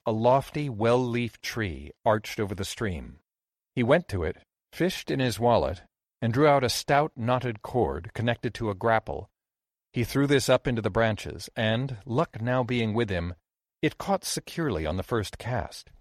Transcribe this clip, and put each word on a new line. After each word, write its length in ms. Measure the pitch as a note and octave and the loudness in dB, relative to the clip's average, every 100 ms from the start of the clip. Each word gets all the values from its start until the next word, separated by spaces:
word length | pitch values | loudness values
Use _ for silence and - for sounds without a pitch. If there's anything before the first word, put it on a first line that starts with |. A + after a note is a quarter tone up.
| - | -4
a 60 | |
lofty, 580 | A2 A#2+ C3+ - D#3 D3 | 2 4 4 2 -4 -6
well-leafed 720 | G#2+ A#2 B2 B2+ A#2+ A#2 - | 0 4 4 2 -2 -4 -6
tree 500 | - - G#2 C#2+ C#2+ - A#2+ | -8 -4 -4 -6 -12 -2 2
arched 340 | G#2+ - - | 2 0 -4
over 140 | G2+ | -4
the 120 | G2 F#2+ | -4 -6
stream. 540 | - A2+ E2 A#1+ C2 _ _ _ _ _ | -4 -6 -6 -10 -18 _ _ _ _ _
He 100 | - | -2
went 240 | A#2 D#3 E3+ | 4 4 2
to 140 | F#2+ | -2
it, 200 | E2 - _ _ _ | -4 -6 _ _ _
fished 360 | - F3 - - | -2 -2 -2 -4
in 100 | C#3 | -2
his 200 | B2+ G2+ | 0 2
wallet, 440 | A#2+ A2 C#2 F2+ - _ _ _ | 4 4 2 -4 -12 _ _ _
and 120 | A#2 | 0
drew 140 | A#2 D3+ | 4 6
out 180 | C#3+ B2 | 6 2
a 40 | |
stout 440 | - - C#3+ D3+ - | -2 2 2 2 -2
knotted 460 | A2+ B2+ B2 A2 | -2 -2 -2 -8
cord 520 | - B2 F2 C#2 E2 | -4 0 0 0 -8
connected 400 | - A2+ A#2 A#2+ - | -2 -2 0 -4 -4
to 140 | A2+ | -4
a 60 | F#2+ | -2
grapple. 540 | A2+ A2 - C#2 - _ _ _ _ _ _ | 2 2 0 -8 -10 _ _ _ _ _ _
He 100 | - | -4
threw 240 | A#2 C#3 C#3 | -2 2 4
this 220 | C#3 - | 4 4
up 180 | B2+ - | 2 2
into 140 | A#2 | -2
the 100 | G#2+ | 0
branches, 580 | G2 A2+ G#2+ - - - - | 2 2 0 -6 -12 -10 -2
and, 420 | A2 A2+ C3+ A#2 - | 0 0 -2 -8 -4
luck 340 | A#2 E3+ - | -2 -2 -4
now 220 | A#2 B2+ | -2 0
being 300 | A#2+ B2 A2+ | 0 0 0
with 160 | G#2+ A2+ | 0 0
him, 240 | F2+ E2+ F2 _ _ _ _ | -2 -4 -8 _ _ _ _
it 160 | D3+ - | -2 -2
caught 260 | - G3 | -2 -2
securely 640 | - - - - D#3 E2+ D#2 | -2 -6 -6 -4 -2 0 0
on 120 | F2+ | -2
the 60 | |
first 340 | - A#2 G2+ - | -2 -2 -4 -8
cast. 520 | A2+ B2 - - - - | -6 -4 -6 -12 -20 -20